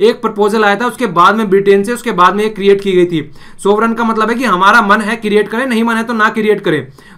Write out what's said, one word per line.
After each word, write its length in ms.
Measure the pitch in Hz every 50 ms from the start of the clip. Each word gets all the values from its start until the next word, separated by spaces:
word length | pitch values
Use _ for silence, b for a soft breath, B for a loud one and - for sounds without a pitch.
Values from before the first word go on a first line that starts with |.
एक 200 | 196 226 247 240
प्रपोजल 420 | - 220 208 202 208 208 208 226 214
आया 100 | 202 202
था 120 | 202 240
उसके 200 | 247 226 - 247 214
बाद 260 | 165 170 175 196 202
में 140 | 226 226 190
ब्रिटेन 340 | 185 196 196 202 196 196 202
से, 100 | 233 240
उसके 180 | 226 - 220 202
बाद 220 | 175 180 185 190
में 80 | 202 214
ये 60 | 214
क्रिएट 300 | 214 190 196 196 196 196
की 100 | - 196
गई 140 | 185 180 175
थी। 260 | 175 170 156 156 156 B B B B B B -
सोवरन 300 | 196 208 214 226 226 226
का 100 | 226 240
मतलब 260 | 226 226 220 220 214
है 60 | 240
कि 80 | 233 269
हमारा 360 | 226 180 180 190 196 240 240 220
मन 180 | 196 202 220
है 140 | 208 202 233
क्रिएट 300 | 226 214 208 202 208 208
करें, 180 | 208 226 226 269
नहीं 180 | 262 233 220 226
मन 120 | 233 226
है 80 | 226 226
तो 100 | 233 233
ना 160 | 220 208 220
क्रिएट 320 | 220 220 214 214 208 -
करें, 260 | - 190 156 139 127 B B B B B B